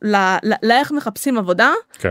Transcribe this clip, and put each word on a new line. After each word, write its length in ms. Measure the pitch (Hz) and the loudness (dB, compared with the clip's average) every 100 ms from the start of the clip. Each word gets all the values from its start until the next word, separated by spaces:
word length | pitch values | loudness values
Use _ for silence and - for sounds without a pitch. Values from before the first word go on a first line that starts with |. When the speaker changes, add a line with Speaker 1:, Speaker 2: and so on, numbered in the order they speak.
Speaker 1:
ל-, 140 | 214 202 190 190 | -2 0 2 0
ל-, 120 | 214 214 | -2 -2
לאיך 300 | 220 240 294 | 2 2 2
מחפשים 460 | 294 233 202 277 233 | -4 -6 -6 -4 -2
עבודה. 320 | 180 180 247 440 - - | 0 2 2 2 -6 -6
Speaker 2:
כן. 120 | - | -6